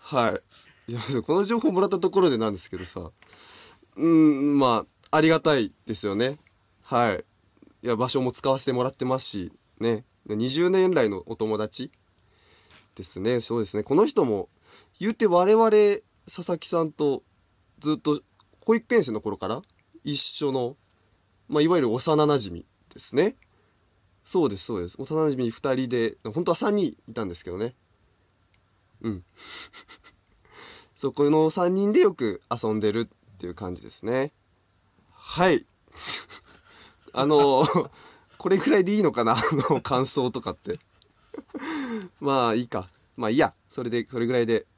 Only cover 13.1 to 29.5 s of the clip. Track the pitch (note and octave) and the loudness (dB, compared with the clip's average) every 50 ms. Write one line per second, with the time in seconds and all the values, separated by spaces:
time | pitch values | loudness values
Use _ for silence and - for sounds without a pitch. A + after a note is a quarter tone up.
13.1 | - F2+ F#2+ A2 B2+ A#2+ A2+ - A#2 A#2+ A2 G2+ - G#2 G#2+ - C3+ D#3+ G#3+ C#4 | -10 -6 -2 -2 -2 -2 -2 -2 -2 -4 -4 -4 -4 -6 -4 0 2 2 2 2
14.1 | - - F3 B2+ G#2+ G2 F2+ - _ _ _ - - - - _ _ _ F3 G#3 | 2 0 0 0 -2 -4 -4 -8 _ _ _ -20 -20 -20 -20 _ _ _ -6 -6
15.1 | A3+ _ A3+ G#3 F3 F3 F3+ F#3+ G#3+ A3 A3+ A3+ G#3+ G#3+ G#3 G#3 G3+ - - _ | -2 _ 2 4 4 4 4 6 6 6 6 6 6 6 4 4 2 0 -6 _
16.1 | _ _ _ - - - F3 - F3 E3 - - - E3+ E3 D#3 D3 - D3+ D3 | _ _ _ -12 -10 -10 -6 -6 -6 -4 -4 -2 -2 -2 -2 -2 -4 -2 -2 -2
17.1 | C3+ B2 _ _ _ _ _ _ _ _ _ _ _ _ - D3 D#3 D3+ _ D3+ | -2 -2 _ _ _ _ _ _ _ _ _ _ _ _ -4 -4 -4 -2 _ -2
18.1 | D3 - _ _ _ _ _ _ _ _ - - A3 A#3 A3+ _ B3 A#3 E3+ B2+ | -2 -2 _ _ _ _ _ _ _ _ 0 0 0 0 0 _ 2 2 2 2
19.1 | A2 G#2+ - G#2+ G2 - - F#2+ A2 C#3 F#3+ _ _ _ _ _ _ - _ C#3 | -2 -4 -6 -6 -8 -6 -4 -6 -6 -6 -8 _ _ _ _ _ _ -16 _ -2
20.1 | D3 C3+ - - - - D3+ C#3+ C3 C3+ B2 A#2+ C#3+ _ _ _ _ _ _ _ | 0 2 2 2 2 0 -2 -2 -2 -2 -4 -4 -6 _ _ _ _ _ _ _
21.1 | _ _ _ _ _ _ _ _ - D3+ D3+ E3 F3 E3+ C#3 A#2 G#2+ B2 - E3+ | _ _ _ _ _ _ _ _ 0 2 4 4 4 4 2 2 0 0 2 2
22.1 | D#3 D3+ D3+ D3 D3 C3+ - F#2+ F2 E2+ - _ _ _ _ _ - - - - | 4 4 4 4 4 2 0 -2 -4 -12 -16 _ _ _ _ _ -14 -12 -12 -4
23.1 | - B2+ E3+ G#3+ - _ _ _ _ _ _ _ _ _ _ _ _ _ _ _ | 0 0 0 0 0 _ _ _ _ _ _ _ _ _ _ _ _ _ _ _
24.1 | _ _ _ - - F#3 E3 C3+ G#2 G2 - - A#2+ G2 F2 F2 - - C3 - | _ _ _ -4 -2 0 0 0 0 -2 -6 -6 -4 -6 -6 -8 -10 -12 -10 -6
25.1 | D#3 D#3 D#3+ D3+ C#3 B2+ B2+ A#2 A2+ - - C#3+ C3 C3 C3 B2 B2 B2 A#2 A2+ | -2 0 0 0 0 -2 -4 -4 -4 -4 -4 -2 -2 -2 -2 -2 -2 -2 -2 -2
26.1 | - _ _ A#2 G#2+ D3+ F3+ F3 E3+ - - G#3+ G#3 G#3 F#3+ C3+ - _ _ - | -4 _ _ -8 -6 -4 0 2 2 2 2 2 2 2 0 -2 -4 _ _ -12
27.1 | A2+ B2 A2 F#2+ F2 - - - E2+ F#2 G#2+ A#2+ B2 _ _ _ _ _ _ _ | -8 -8 -6 -6 -8 -10 -10 -10 -6 -6 -6 -6 -8 _ _ _ _ _ _ _
28.1 | _ _ _ _ _ _ _ _ _ _ _ _ _ _ _ _ _ _ - A2+ | _ _ _ _ _ _ _ _ _ _ _ _ _ _ _ _ _ _ -8 -8
29.1 | G#2+ F#2 - _ _ _ - - | -8 -8 -10 _ _ _ -18 -16